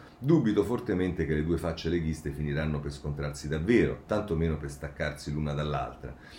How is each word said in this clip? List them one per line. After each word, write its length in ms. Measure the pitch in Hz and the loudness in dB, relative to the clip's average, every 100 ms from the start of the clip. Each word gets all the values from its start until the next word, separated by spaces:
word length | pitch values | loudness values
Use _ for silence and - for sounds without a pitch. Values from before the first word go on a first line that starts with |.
| - - | -14 -4
dubito 440 | 131 165 113 101 | 4 4 6 4
fortemente 600 | 98 120 - 90 92 85 | 2 0 0 0 0 0
che 100 | 73 | 0
le 100 | 76 | 0
due 120 | 78 80 | 2 0
facce 320 | 85 82 82 | 0 -2 0
leghiste 420 | 87 80 78 73 | 0 0 -2 -4
finiranno 480 | 69 73 73 78 73 | -4 -2 0 0 -2
per 140 | 71 | -4
scontrarsi 560 | - 76 71 73 71 76 | -6 -6 -4 -4 -6 -4
davvero, 540 | 78 87 117 73 - - | 0 4 6 6 0 -2
tantomeno 520 | 107 - 80 82 76 | -2 0 0 0 0
per 120 | 73 | -6
staccarsi 640 | 71 73 - 76 71 - | -8 -10 -6 -6 -4 -6
l'una 220 | 73 76 | -2 -2
dall'altra." 600 | 73 76 69 58 - 64 - - | -2 -2 -2 -4 -8 -12 -14 -18